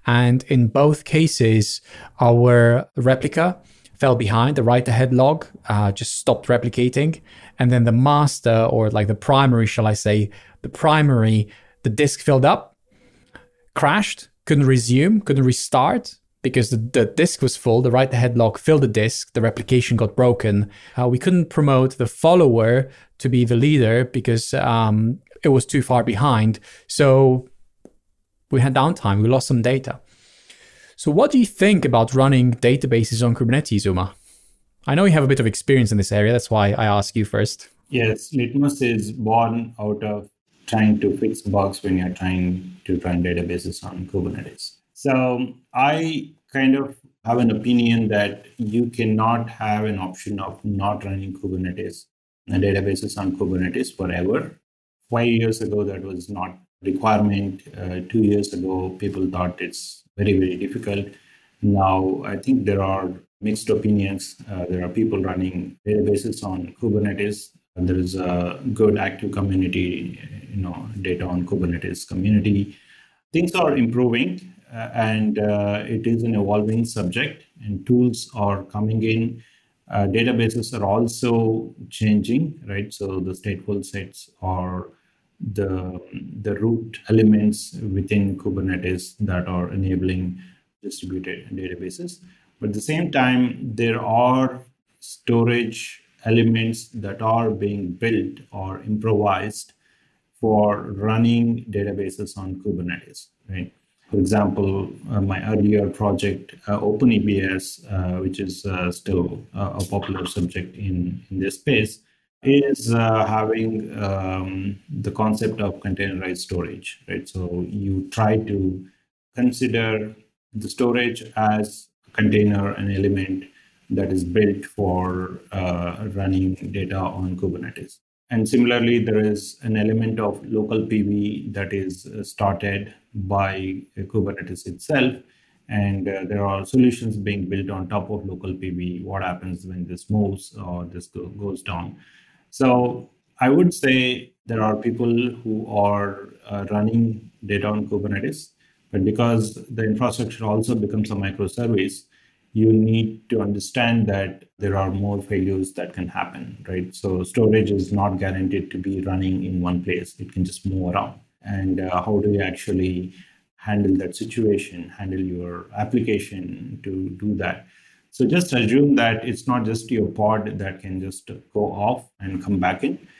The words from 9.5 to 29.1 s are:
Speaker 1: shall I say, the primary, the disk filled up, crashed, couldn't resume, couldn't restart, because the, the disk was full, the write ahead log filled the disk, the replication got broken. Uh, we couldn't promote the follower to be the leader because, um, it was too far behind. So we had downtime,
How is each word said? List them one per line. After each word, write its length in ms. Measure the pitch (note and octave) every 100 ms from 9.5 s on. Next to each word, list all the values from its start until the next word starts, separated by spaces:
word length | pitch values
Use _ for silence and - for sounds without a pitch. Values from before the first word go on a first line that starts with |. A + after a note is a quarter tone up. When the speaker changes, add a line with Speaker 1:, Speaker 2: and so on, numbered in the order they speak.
| A#2 A2
Speaker 1:
shall 200 | - A2
I 60 |
say, 360 | G#2+ A2 G#2+ G2+ - - -
the 80 | -
primary, 760 | - D#3+ D#3 D3 B2 A2 A2 G#2+ - _ _
the 80 | B2+
disk 300 | G#2+ C#3+ -
filled 240 | - C3+ C#3
up, 300 | - - _ _ _ _ _ _ - _ _ _
crashed, 540 | - C#3+ G3 G3+ - - _ -
couldn't 200 | D3 C3
resume, 540 | B2+ A#2 B2+ E3+ A3
couldn't 240 | - C3+
restart, 720 | B2+ B2 - C3 C#3+ A#3+ - - _ _
because 280 | C3 C3 A2
the, 60 | A#2
the 260 | A#2 B2+
disk 380 | G#2 - F3 -
was 140 | C3 -
full, 260 | A#2+ A#2
the 80 | B2
write 220 | B2 C3
ahead 220 | B2 B2 A#2
log 220 | A2+ -
filled 240 | - D#3
the 60 | B2+
disk, 460 | G#2+ G#2+ - -
the 80 | A#2+
replication 540 | A2+ - - B2 - A2+
got 200 | A2 -
broken. 540 | B2+ G2 G#2+ G2+ G2+ - - -
Uh, 80 | B2
we 120 | B2
couldn't 320 | F#3 F3+ E3+
promote 480 | - D3 C3 C3 -
the 80 | A#2+
follower 840 | - D#3+ F#3 D3 A2+ A2 B2 C3+ - _ -
to 100 | B2+
be 160 | B2
the 120 | A#2 A#2+
leader 500 | C#3+ D3+ A2 A#2 B2+
because, 480 | - A2 A2+ -
um, 640 | C3+ B2+ A2+ A2 G#2+ A2+ - _ -
it 60 | D#3
was 180 | C3+ -
too 160 | C#3
far 200 | - B2
behind. 560 | A#2 G#2 C#3+ A2+ A2 G#2+ - - -
So 600 | - C#3+ C3 C3+ B2+ - - - _ - _ _ _ _ _ -
we 120 | C3+
had 120 | C3
downtime, 480 | C3+ C3+ - G#2